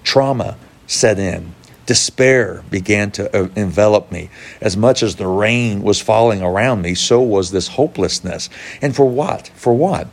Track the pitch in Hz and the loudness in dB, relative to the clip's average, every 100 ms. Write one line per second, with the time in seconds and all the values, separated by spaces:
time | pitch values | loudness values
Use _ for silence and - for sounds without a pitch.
0 | - 135 135 131 - - - - - - | 2 2 2 -2 -6 -10 -20 -20 -8 0
1 | 117 98 95 87 85 - - - - 120 | 0 0 -2 -6 -10 -20 -20 -16 -2 -2
2 | - - 131 131 101 85 - 98 92 104 | -2 2 4 4 0 -6 -8 -6 0 0
3 | 101 - 101 104 92 107 98 80 104 104 | 0 -4 -2 -2 -2 -2 -2 2 4 4
4 | - 87 80 - - - 107 92 117 127 | 0 -12 -12 -18 -20 -6 -4 2 2 4
5 | 107 87 95 95 107 120 117 101 98 101 | 0 -2 -2 0 2 2 0 0 0 0
6 | - 110 117 101 90 95 123 113 87 90 | 2 4 4 2 0 0 0 0 -2 -2
7 | - 123 127 98 90 95 - - 147 - | 2 2 4 2 0 -4 -4 -2 -2 0
8 | 92 - 90 85 - - - - 147 131 | -4 -4 -8 -8 -12 -14 -18 -6 -4 2
9 | 135 123 156 - - - 127 120 180 175 | 2 2 -2 -6 -10 -4 0 2 2 0
10 | - | -6